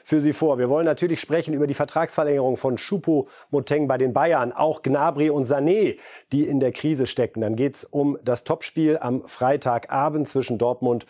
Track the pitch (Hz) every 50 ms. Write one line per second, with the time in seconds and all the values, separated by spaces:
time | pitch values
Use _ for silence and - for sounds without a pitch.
0 | - - 156 156 143 151 143 - 160 156 139 123 123 123 139 156 170 160 147 -
1 | 175 170 165 - - - 147 170 160 156 156 139 147 139 139 - 147 - - 160
2 | 165 - - - 156 147 143 139 127 131 127 - - 135 127 - - - 208 185
3 | - - 160 143 131 - - - - - 143 143 131 - 147 151 147 131 131 127
4 | 131 127 120 143 151 170 165 135 120 120 - - 151 160 151 - - 139 139 143
5 | 147 170 147 143 151 156 147 147 131 117 143 139 139 160 190 220 202 - - -
6 | - - - - _ - 139 143 151 - 143 135 131 123 120 - - 156 160 131
7 | 127 - - - 120 107 - 113 110 107 110 110 135 139 - - - - - 143
8 | 143 143 135 - - 131 120 - - - 156 - - - - 165 156 156 151 160
9 | - 123 127 127 - - - - 127 127 143 139 - 131 120 117 - - 135 135
10 | 143 156 151 151 143 - - 135 120 - 120 104 117 120 123 - 123 123 120 117
11 | -